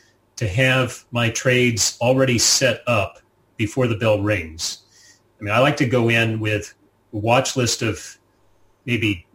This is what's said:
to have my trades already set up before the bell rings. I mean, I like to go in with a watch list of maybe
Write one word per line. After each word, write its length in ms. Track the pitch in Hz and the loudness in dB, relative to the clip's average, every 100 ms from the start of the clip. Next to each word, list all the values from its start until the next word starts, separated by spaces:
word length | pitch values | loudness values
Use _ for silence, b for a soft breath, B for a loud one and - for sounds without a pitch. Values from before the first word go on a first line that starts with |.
| b b _ - | b b _ -6
to 100 | 92 | -4
have 560 | 98 131 131 123 - - | 2 2 2 0 -6 -8
my 180 | 120 117 | -2 -2
trades 680 | 113 135 123 123 107 - - | 0 0 2 2 2 -2 0
already 400 | 117 131 131 117 | 2 2 2 2
set 420 | - - 208 - - | 2 2 2 0 0
up 320 | 113 95 - _ _ _ - | 0 -2 -8 _ _ _ -6
before 300 | 107 - 123 | -4 0 -2
the 100 | 113 | 0
bell 240 | 113 104 | 2 2
rings. 640 | 104 101 80 80 - - b b b b _ - | 0 -2 -6 -8 -10 -10 b b b b _ -12
I 60 | |
mean, 100 | 101 | -2
I 60 | 110 | 2
like 160 | 139 147 | 2 2
to 80 | 127 | 0
go 220 | 123 117 | 2 2
in 320 | 117 113 110 | 2 0 -2
with 340 | 107 107 - - _ _ _ | -2 -4 -6 -16 _ _ _
a 60 | 107 | -4
watch 400 | 110 127 131 - | 2 2 2 0
list 240 | 120 - | -2 0
of 360 | 113 98 - - _ _ _ _ _ _ - | -4 -4 -10 -20 _ _ _ _ _ _ -6
maybe 420 | 120 107 98 - | -2 0 -2 -8